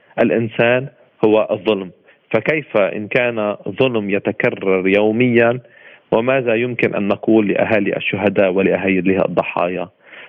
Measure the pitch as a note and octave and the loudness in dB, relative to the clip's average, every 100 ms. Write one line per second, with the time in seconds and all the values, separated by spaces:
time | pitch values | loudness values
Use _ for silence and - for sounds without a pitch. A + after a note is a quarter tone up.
0 | _ - A#2 A2+ A#2 - A#2 B2+ C#3 - | _ -2 0 0 -2 0 2 2 -2 -12
1 | _ _ A2 G#2+ G2+ G#2+ F#2+ G2+ F#2+ - | _ _ 2 4 2 -2 0 -2 -4 -14
2 | _ _ _ A2 - D#3 C#3+ G#2+ F#2+ G#2+ | _ _ _ -4 -2 -4 -2 0 0 -2
3 | G#2 C3 B2 A2+ G#2 G2+ - F#2+ C3 A#2 | -4 -2 -2 -2 -4 -4 -6 -2 0 0
4 | G2+ G2 G#2 G2+ B2 G#2 G2 F#2+ F#2 G2 | -2 -2 -4 -2 -2 -2 -2 0 2 2
5 | G#2+ A2 B2 A#2 A#2 B2+ - - - - | 2 2 2 4 2 0 -8 -20 -20 -20
6 | _ A2 B2 C3+ A#2+ A2+ B2 A#2 A2+ F2+ | _ 0 0 0 0 -2 -2 -2 -2 0
7 | G2+ G2+ - A2 G#2 F2 F#2+ G#2+ F#2+ - | -2 -2 2 2 2 0 0 0 0 -4
8 | - G2+ G2+ G2 G2 F2+ F#2+ F2+ F#2+ F#2 | -4 -2 0 2 2 2 2 0 0 0
9 | F2+ F#2 - F2 - - F2 F2+ F2 _ | 0 0 0 -2 -2 -2 -4 -4 -10 _
10 | _ - | _ -20